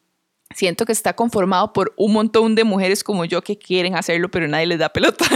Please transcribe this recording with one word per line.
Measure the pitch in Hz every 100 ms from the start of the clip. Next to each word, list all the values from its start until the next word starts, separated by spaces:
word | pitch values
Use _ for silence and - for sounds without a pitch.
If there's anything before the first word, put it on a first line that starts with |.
| _ _ _ _ _
siento | - 196 208 233
que |
está | 220 190
conformado | 175 233 220 185 185 202
por | - 185 -
un | 208
montón | 214 220 226 220 220
de |
mujeres | 226 196 190 196
como | - 202 170
yo | 180
que | - 202
quieren | - 180 180 175
hacerlo, | 175 170 175
pero | 180 160
nadie | 151 170
les | 170
da | 160
pelota. | - - - 339